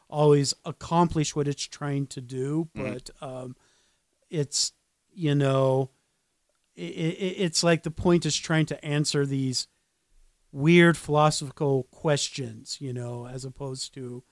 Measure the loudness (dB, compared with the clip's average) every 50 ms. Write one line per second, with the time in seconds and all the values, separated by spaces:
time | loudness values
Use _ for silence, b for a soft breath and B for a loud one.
0 | _ _ 0 4 6 8 8 6 4 2 -2 -6 -8 -10 -10 -10 -6 0 2 4
1 | 4 4 2 -2 -2 -2 -2 -2 -2 -2 -4 -6 -8 -12 -10 -8 -6 -4 -2 -4
2 | -4 -6 -8 -12 -12 -10 -6 -6 -4 -2 -2 -4 -4 -4 -8 -8 -8 -6 -8 -8
3 | -12 -16 -16 _ -14 -12 -12 -12 -12 -14 -16 -18 _ _ _ _ _ _ _ _
4 | _ _ _ _ _ _ -4 -4 -4 -2 -2 -2 -4 -4 -6 _ _ _ _ _
5 | _ _ _ -4 0 2 2 4 4 4 4 4 4 4 2 2 0 -4 _ _
6 | _ _ _ _ _ _ _ _ _ _ _ _ _ _ _ -12 -12 -10 -6 -4
7 | -4 -4 -2 -4 -4 -4 -2 -2 -2 -2 0 0 2 2 2 2 0 -6 -8 0
8 | 2 4 4 4 2 0 -2 -4 -2 0 2 2 2 0 -4 -8 -6 -2 -2 0
9 | 0 0 0 0 0 0 -2 -2 -2 -2 -2 -4 -6 -8 _ _ _ _ _ _
10 | _ _ _ _ _ _ _ _ _ _ -6 2 4 8 8 8 8 8 6 2
11 | -2 0 2 4 4 4 2 0 -6 -10 -6 -4 -2 0 0 0 -2 -6 _ -4
12 | -2 0 0 0 -2 -4 -6 -8 -10 -10 -12 -14 -14 -14 -12 -10 -10 -8 -8 -8
13 | -8 -8 -10 -10 -12 -12 -12 -12 -12 -12 -12 -12 -10 -10 -10 -10 -12 -12 -12 -12
14 | -12 -12 -12 -14 -16 _